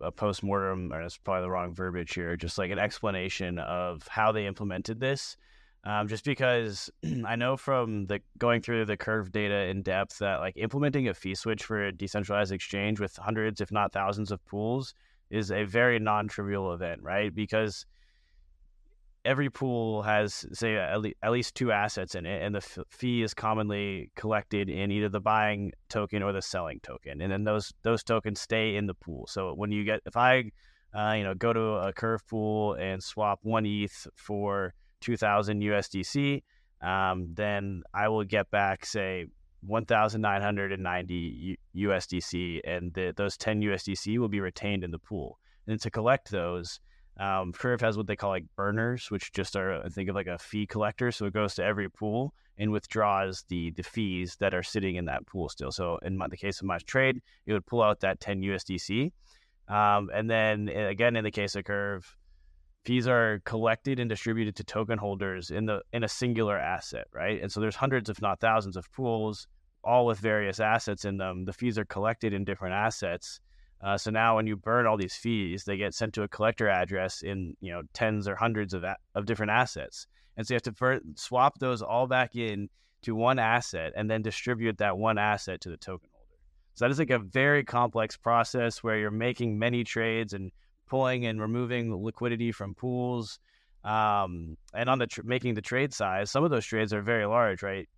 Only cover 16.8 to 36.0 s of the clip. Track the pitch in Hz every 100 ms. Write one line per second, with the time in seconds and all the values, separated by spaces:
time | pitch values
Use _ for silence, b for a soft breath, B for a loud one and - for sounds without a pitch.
16.8 | 87 80 64 98 104 87 104 110 110 -
17.8 | - _ _ _ _ _ _ _ - _
18.8 | _ _ _ _ - 135 139 - 135 120
19.8 | 113 107 104 107 104 - - - 113 107
20.8 | 80 101 107 - 107 120 113 - 123 104
21.8 | 104 - 92 95 82 95 98 101 - -
22.8 | - - 127 120 110 - 110 110 104 101
23.8 | 101 95 - - 107 107 - 104 98 82
24.8 | 101 104 104 101 104 107 107 101 101 -
25.8 | - 113 101 107 101 98 - 95 82 60
26.8 | - 62 69 71 95 98 107 107 - -
27.8 | 113 113 - 113 107 101 - 110 110 104
28.8 | 101 90 - 69 - 101 92 73 104 104
29.8 | 104 107 - 117 123 127 110 - b b
30.8 | b 104 107 107 98 95 117 113 110 104
31.8 | 98 95 113 113 - 113 107 107 104 90
32.8 | 95 95 - - 104 101 110 113 107 104
33.8 | 101 - - - - 104 101 98 92 -
34.8 | _ - - 113 107 104 104 104 104 104
35.8 | 98 98